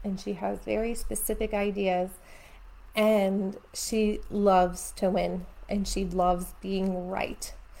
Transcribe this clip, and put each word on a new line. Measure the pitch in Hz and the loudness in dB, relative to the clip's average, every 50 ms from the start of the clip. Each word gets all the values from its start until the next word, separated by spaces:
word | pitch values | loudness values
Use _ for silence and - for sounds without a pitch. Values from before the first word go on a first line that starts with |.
| - | -6
and | 202 190 190 | -6 -6 -4
she | - 202 202 | -4 -6 -6
has | 165 202 196 202 180 | -4 -4 -4 -4 -4
very | - - 208 214 226 233 233 | -4 -2 -2 0 0 -2 -2
specific | 233 - - 214 - - - 214 - 220 220 214 | -4 -4 -4 -4 -2 -2 -2 -2 -2 -2 -2 0
ideas, | 202 202 208 190 202 196 185 180 180 185 190 - - - - - - - - - - - - - - - - - | 0 0 0 0 0 0 2 2 2 0 -2 -6 -12 -20 -20 -20 -20 -20 -20 -20 -20 -20 -20 -20 -20 -20 -6 0
and | 220 214 214 220 202 196 190 196 202 190 196 202 - - - - | 4 4 6 6 6 4 4 2 2 0 -2 -4 -8 -14 -14 -10
she | - - - 233 220 214 208 208 - - - | -8 -4 -2 2 2 2 2 0 -2 -6 -4
loves | - 208 202 202 190 185 180 180 175 - - - - | 0 4 6 8 8 8 6 4 2 -4 -10 -10 -4
to | - 202 185 | 0 0 2
win, | 202 180 175 175 180 185 180 - - - - | 2 2 2 0 -2 -4 -6 -10 -14 -16 -8
and | - 202 208 190 | -4 -2 -2 -2
she | - - 196 196 | -2 -2 -2 -2
loves | 175 175 185 180 180 180 175 180 - - - | 0 2 4 4 4 4 2 -2 -8 -10 -10
being | - 190 196 190 190 190 185 180 180 180 | -6 -4 -2 0 0 0 -2 -2 -4 -4
right. | 190 - - - - - - - - - - - - - | -4 -4 -4 -4 -4 -8 -10 -12 -12 -14 -18 -18 -18 -18